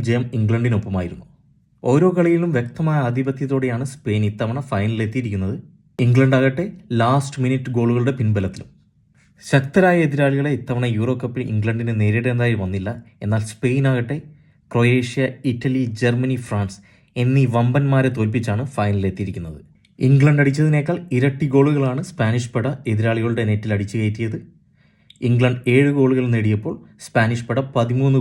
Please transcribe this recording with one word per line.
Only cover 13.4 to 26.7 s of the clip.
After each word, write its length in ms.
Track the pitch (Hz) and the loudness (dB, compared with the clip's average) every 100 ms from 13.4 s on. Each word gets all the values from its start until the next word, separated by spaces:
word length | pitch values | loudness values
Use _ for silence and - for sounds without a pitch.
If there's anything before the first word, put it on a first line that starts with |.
| 107 | -4
സ്പെയിനാകട്ടെ 640 | - 127 131 135 127 120 151 - - _ _ _ | -4 -2 0 0 0 -2 -6 -10 -20 _ _ _
ക്രൊയേഷ്യ, 520 | 117 120 127 120 139 127 - 135 | 0 2 2 0 -2 -4 -2 -4
ഇറ്റലി, 320 | 117 139 127 120 107 | -2 -2 -2 -2 -2
ജർമ്മനി, 360 | 120 120 131 123 - | 0 0 -2 -4 -4
ഫ്രാൻസ് 320 | 104 95 - - _ _ 123 | -4 -4 -8 -20 _ _ -2
എന്നീ 280 | 123 135 127 | 0 2 2
വമ്പന്മാരെ 560 | 117 120 139 139 135 131 127 | 2 2 2 2 2 2 0
തോൽപ്പിച്ചാണ് 460 | 107 120 110 104 147 - | -2 -2 -2 -2 -4 -2
ഫൈനലിലെത്തിയിരിക്കുന്നത്. 840 | 104 101 95 90 95 92 82 76 - _ _ - | -2 0 -2 -4 -6 -8 -10 -14 -20 _ _ -2
ഇംഗ്ലണ്ട് 420 | 131 139 147 147 | 4 6 6 4
അടിച്ചതിനേക്കാൾ 540 | 139 143 156 147 147 175 175 123 | 2 2 2 2 0 -4 -4 0
ഇരട്ടി 300 | 135 135 147 | 0 0 2
ഗോളുകളാണ് 480 | 135 143 147 135 131 185 | 4 4 2 0 -2 -6
സ്പാനിഷ് 420 | - 110 120 - | -2 0 0 -2
പട 140 | 120 104 - - | -4 -4 -4 -2
എതിരാളികളുടെ 520 | 107 113 113 117 117 107 | 0 0 0 0 0 0
നെറ്റിൽ 220 | 104 107 104 | 0 -2 -4
അടിച്ചു 200 | 98 113 | -2 -2
കയറ്റിയത്. 400 | 107 110 110 - - - _ _ _ _ _ - 120 | -2 -2 -6 -6 -12 -20 _ _ _ _ _ -6 0
ഇംഗ്ലണ്ട് 320 | 120 123 123 123 | 2 2 0 2
ഏഴ് 180 | 123 143 143 | 4 4 4
ഗോളുകൾ 280 | 131 131 127 117 | 2 2 0 0
നേടിയപ്പോൾ 400 | 104 104 156 | 0 0 -2